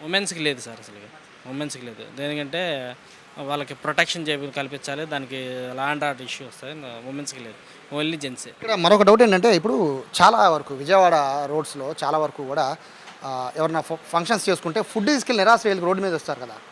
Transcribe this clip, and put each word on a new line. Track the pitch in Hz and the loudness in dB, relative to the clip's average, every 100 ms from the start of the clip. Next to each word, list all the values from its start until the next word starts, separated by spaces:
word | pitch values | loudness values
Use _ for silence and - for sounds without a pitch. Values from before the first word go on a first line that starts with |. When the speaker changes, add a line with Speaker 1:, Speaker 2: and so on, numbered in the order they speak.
Speaker 1:
ఉమెన్స్కి | 151 190 202 175 | -2 -4 -2 -4
లేదు | 151 127 | -4 -4
సార్ | 117 110 | -10 -16
అసలు, | 107 104 104 - - - 127 | -18 -20 -20 -20 -20 -20 -14
ఉమెన్స్కి | 135 147 135 123 | -10 -8 -10 -14
లేదు. | 110 107 120 | -16 -18 -10
దేనికంటే | 143 147 143 165 180 139 123 123 - - - - | -8 -6 -6 -6 -4 -6 -8 -14 -20 -20 -20 -14
వాళ్ళకి | 139 147 143 | -8 -6 -6
ప్రొటెక్షన్ | 139 151 151 170 175 156 | -8 -4 0 0 -2 -4
చేయ-, | 147 143 | -4 -6
కల్పించాలి, | 131 135 139 - 139 156 | -8 -8 -8 -10 -8 -6
దానికి | 147 131 131 127 127 127 | -6 -8 -10 -10 -10 -10
లా | 127 | -6
అండ్ | 139 147 | -4 -2
ఆర్డర్ | 147 135 | -4 -4
ఇష్యూ | 127 - 131 | -10 -12 -14
వస్తాయి. | - 131 156 135 117 123 | -16 -16 -14 -16 -16 -12
ఉమెన్స్కి | 139 143 131 | -12 -12 -12
లేదు, | 117 104 - - - 147 | -16 -18 -20 -20 -10 -4
only | 156 160 | -4 -4
జెంట్సే. | 139 123 123 | -8 -10 -16
Speaker 2:
ఇక్కడ | - 226 | -12 -4
మరొక | 208 170 208 | 2 6 6
డౌట్ | 196 220 | 8 8
ఏంటంటే | 240 185 226 180 | 8 6 6 4
ఇప్పుడు | 190 254 165 135 117 - | 2 0 0 -2 -6 6
చాలా | 180 226 202 | 6 8 6
వరకు | 156 139 | 4 -2
విజయవాడ | 135 143 190 180 165 139 139 143 | -10 2 6 6 6 2 -2 -2
రోడ్స్లో | 151 151 143 135 156 | -4 -4 -8 -8 -4
చాలా | 143 156 | -2 0
వరకు | 151 - 135 | -2 -4 -6
కూడా, | 147 135 160 - - - - | -2 -2 -4 -14 -20 -20 -16
ఆ, | 139 131 127 147 | -10 -8 -8 -2
ఎవరన్నా | 160 160 | 0 0
ఫ-, | - | -4
ఫంక్షన్స్ | 160 - 170 170 220 - | -10 -2 -2 0 0 0
చేసుకుంటే | 175 170 160 | -2 -2 -4
ఫుడ్ | 202 226 202 | -4 -2 2
తీసుకెళ్ళి | 294 - 214 | 0 0 2
నిరాశ్రయులకు | 196 233 220 196 | 4 4 4 0
రోడ్డు | 175 190 | 0 0
మీద | 190 | -2
వస్తారు | 160 - 135 | -4 -6 -10
కదా. | 120 107 - | -10 -16 -20